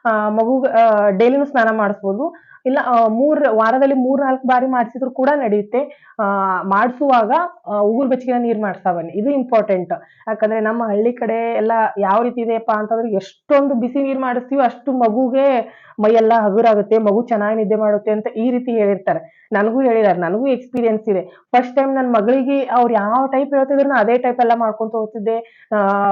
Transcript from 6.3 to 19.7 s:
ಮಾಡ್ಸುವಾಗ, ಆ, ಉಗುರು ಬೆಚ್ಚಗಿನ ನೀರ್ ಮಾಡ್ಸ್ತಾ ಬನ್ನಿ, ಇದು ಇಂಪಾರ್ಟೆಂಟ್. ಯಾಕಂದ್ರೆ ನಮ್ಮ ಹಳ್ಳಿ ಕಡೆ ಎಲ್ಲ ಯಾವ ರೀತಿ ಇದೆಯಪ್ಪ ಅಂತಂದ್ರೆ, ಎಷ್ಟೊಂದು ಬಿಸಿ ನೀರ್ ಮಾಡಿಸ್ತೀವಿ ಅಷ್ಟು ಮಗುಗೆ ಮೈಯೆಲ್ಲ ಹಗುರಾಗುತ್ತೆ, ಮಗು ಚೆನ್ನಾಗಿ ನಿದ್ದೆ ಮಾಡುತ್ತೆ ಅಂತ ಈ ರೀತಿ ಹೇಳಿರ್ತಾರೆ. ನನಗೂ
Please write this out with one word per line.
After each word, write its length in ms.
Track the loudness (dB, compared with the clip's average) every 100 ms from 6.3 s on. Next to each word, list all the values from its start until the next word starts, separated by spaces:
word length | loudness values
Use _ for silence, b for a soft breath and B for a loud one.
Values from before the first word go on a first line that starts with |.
| 0 -2 -2
ಮಾಡ್ಸುವಾಗ, 720 | 0 0 0 0 2 2 2 0 -2 -8 -6
ಆ, 120 | 0
ಉಗುರು 300 | 0 0 0
ಬೆಚ್ಚಗಿನ 260 | -2 -2 -2
ನೀರ್ 220 | -2 -2
ಮಾಡ್ಸ್ತಾ 340 | -4 -4 -2
ಬನ್ನಿ, 200 | -2 -4
ಇದು 160 | -4 -2
ಇಂಪಾರ್ಟೆಂಟ್. 640 | -2 0 0 0 -2 -4 -8 b b -10
ಯಾಕಂದ್ರೆ 320 | -4 -2 0
ನಮ್ಮ 240 | -2 -2
ಹಳ್ಳಿ 300 | -2 0 -2
ಕಡೆ 400 | -2 -4 -2 -2
ಎಲ್ಲ 180 | -2 0 0 0 0
ಯಾವ 240 | 0 0
ರೀತಿ 200 | 0 -2
ಇದೆಯಪ್ಪ 300 | -4 -2 -2
ಅಂತಂದ್ರೆ, 420 | -2 -2 -4 -2
ಎಷ್ಟೊಂದು 600 | -4 -6 -10 0 2 2 0
ಬಿಸಿ 280 | -2 -2
ನೀರ್ 160 | -2 -2
ಮಾಡಿಸ್ತೀವಿ 420 | -4 -4 -4 0
ಅಷ್ಟು 300 | 0 -2 -4
ಮಗುಗೆ 880 | 0 0 0 0 2 2 0 -2 B B -2
ಮೈಯೆಲ್ಲ 340 | 2 4 4
ಹಗುರಾಗುತ್ತೆ, 640 | 4 2 2 4 2 2 2
ಮಗು 280 | 2 0 0
ಚೆನ್ನಾಗಿ 280 | -2 0 -2
ನಿದ್ದೆ 200 | 0 0
ಮಾಡುತ್ತೆ 360 | 0 0 0
ಅಂತ 160 | -2 -2
ಈ 240 | -4 -2
ರೀತಿ 200 | -2 -2
ಹೇಳಿರ್ತಾರೆ. 680 | 0 0 0 -2 -4 -6 _ _
ನನಗೂ 280 | -2 0